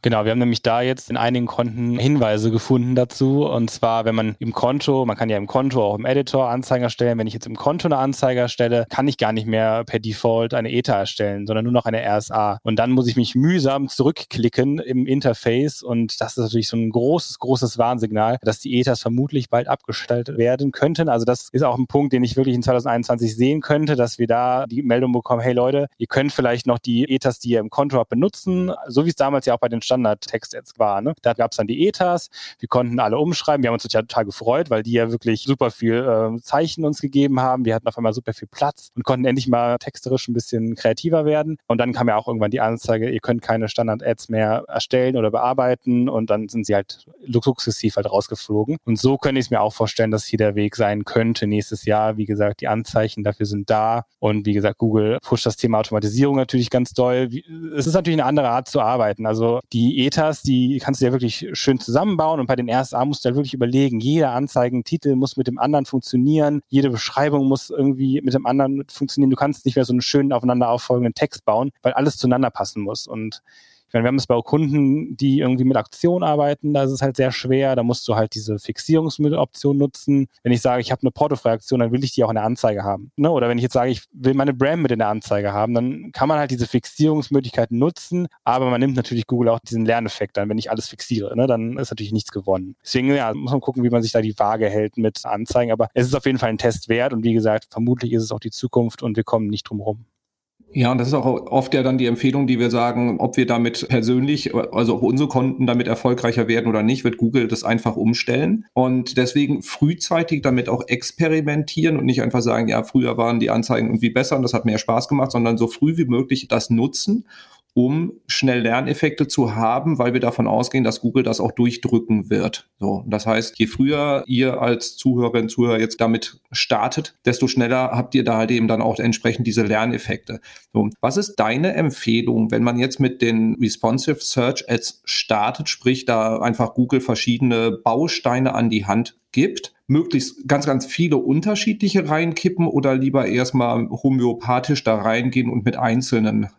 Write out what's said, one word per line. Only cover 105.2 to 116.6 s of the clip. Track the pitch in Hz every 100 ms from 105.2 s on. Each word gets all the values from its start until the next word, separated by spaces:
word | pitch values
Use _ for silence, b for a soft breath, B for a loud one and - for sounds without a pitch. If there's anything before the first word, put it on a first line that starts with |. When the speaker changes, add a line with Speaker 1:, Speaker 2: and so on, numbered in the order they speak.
| 147
Speaker 2:
Konten | 131 131 131 123
damit | 120 120
erfolgreicher | 113 127 120 117 117 113
werden | 117 117
oder | 110
nicht, | 110 131
wird | 123 -
Google | 117 131 113
das | 113
einfach | - 113 113 104
umstellen. | 110 117 - 123 160 220 -
Und | - 127 127 123 -
deswegen | 127 147 143 147
frühzeitig | - - 147 170 - 165 165 151
damit | 135 127 120
auch | 117 -
experimentieren | 120 - - 160 160 151 147 151 - 160 151
und | 127
nicht | 127
einfach | 117 123
sagen, | 117 113 113
"Ja, | 110
früher | 113 135 123 117
waren | 117 120
die | 110
Anzeigen | 113 113 117 113
irgendwie | 113 117
besser | 123 127 139
und |
das | 123
hat | 120 117
mehr | 107
Spaß | - 123 -
gemacht", | 139 131
sondern | 123 117 113
so | 117
früh | - 147 165
wie | 127
möglich | 120 131 131 -
das | 117